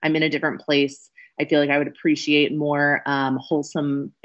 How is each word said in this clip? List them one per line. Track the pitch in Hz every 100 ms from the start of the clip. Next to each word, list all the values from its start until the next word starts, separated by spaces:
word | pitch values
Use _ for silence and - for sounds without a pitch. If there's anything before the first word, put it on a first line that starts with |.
I'm | 156 156
in |
a | 156
different | 143 156 -
place. | - 143 139 - - _ - -
I | 156
feel | 151
like | 143
I | 143
would | 143
appreciate | - 165 147 - 147 147
more, | 151 147 143 143 147 -
um, | 139 135 131
wholesome | - 156 143 165 143 143 143 _